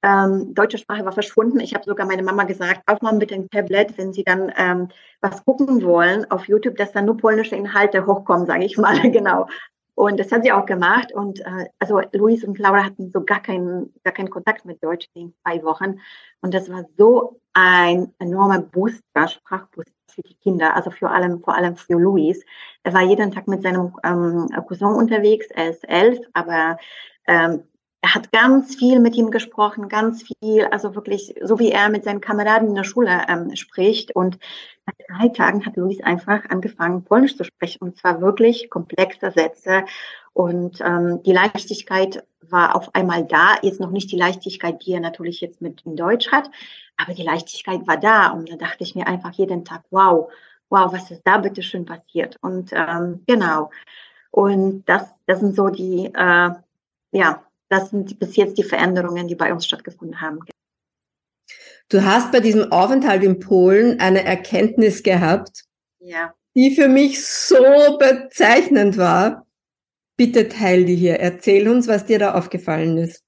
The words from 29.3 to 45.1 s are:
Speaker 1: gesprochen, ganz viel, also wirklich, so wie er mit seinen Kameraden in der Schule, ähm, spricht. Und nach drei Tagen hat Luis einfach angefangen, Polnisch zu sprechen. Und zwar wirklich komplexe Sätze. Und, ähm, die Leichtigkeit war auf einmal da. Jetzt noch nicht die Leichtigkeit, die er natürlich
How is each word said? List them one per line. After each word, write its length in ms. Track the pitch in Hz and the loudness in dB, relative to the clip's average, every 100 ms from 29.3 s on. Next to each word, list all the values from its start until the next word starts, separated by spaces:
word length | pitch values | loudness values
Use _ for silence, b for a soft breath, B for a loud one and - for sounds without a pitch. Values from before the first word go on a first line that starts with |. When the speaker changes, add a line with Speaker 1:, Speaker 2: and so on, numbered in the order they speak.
Speaker 1:
gesprochen, 580 | 220 - - 208 220 202 | -2 -6 -2 -2 -2 -6
ganz 340 | 214 226 226 | -4 -4 -6
viel, 420 | - - 214 220 208 | -14 -10 0 2 2
also 280 | 208 208 196 | -2 -6 -10
wirklich, 400 | 208 202 202 - | -8 -8 -8 -14
so 160 | 190 226 | -2 2
wie 120 | 233 | 2
er 180 | - 208 | 2 0
mit 140 | 214 | 0
seinen 180 | 208 202 | -4 -6
Kameraden 480 | - 208 208 220 220 | -4 -4 2 2 2
in 60 | 196 | -2
der 80 | |
Schule, 400 | 196 247 220 180 - | -4 0 0 0 0
ähm, 280 | 175 170 - | -4 -6 -12
spricht. 600 | - - 190 220 - - | -14 0 0 0 -4 -2
Und 220 | 185 180 B B B B - | -2 -4 B B B B -16
nach 80 | - - 180 | -16 -16 0
drei 80 | 233 | 0
Tagen 360 | 240 170 202 196 | 2 0 0 -4
hat 100 | 190 | -4
Luis 240 | 185 190 | -4 -4
einfach 440 | - 180 - 208 - | -4 -4 -2 -4 -2
angefangen, 540 | 185 185 - 170 180 | -6 -6 -6 -4 -4
Polnisch 320 | 180 220 269 - | 2 4 4 0
zu 60 | |
sprechen. 360 | 175 _ 170 - | -12 _ -12 -10
Und 140 | 180 - | -14 -2
zwar 240 | 180 170 | -2 0
wirklich 480 | 185 196 226 233 - | 0 4 2 2 -8
komplexe 600 | - 170 170 190 - 196 | -10 -8 -2 -2 -2 -4
Sätze. 540 | 165 160 - 190 190 190 B B B B | -2 -2 -4 -2 0 -2 B B B B
Und, 460 | - 175 175 175 - | -4 -2 -2 -6 -6
ähm, 420 | 175 175 175 170 | -4 0 -2 -2
die 100 | - | 2
Leichtigkeit 880 | 185 202 202 - 208 - 190 190 190 _ _ | 2 2 -2 -12 -14 -6 -2 -2 -4 _ _
war 340 | _ 180 175 - | _ 0 2 0
auf 180 | - - | -2 -4
einmal 300 | 185 170 - | -2 -4 0
da. 320 | 156 180 214 | 2 4 2
Jetzt 160 | 196 190 | -2 -4
noch 120 | 185 | -8
nicht 200 | 190 190 | -8 -6
die 60 | 180 | -2
Leichtigkeit, 680 | 175 185 - 190 170 160 - | -2 -4 -12 -10 -8 -8 -8
die 80 | |
er 80 | 180 | -6
natürlich 400 | 165 | -6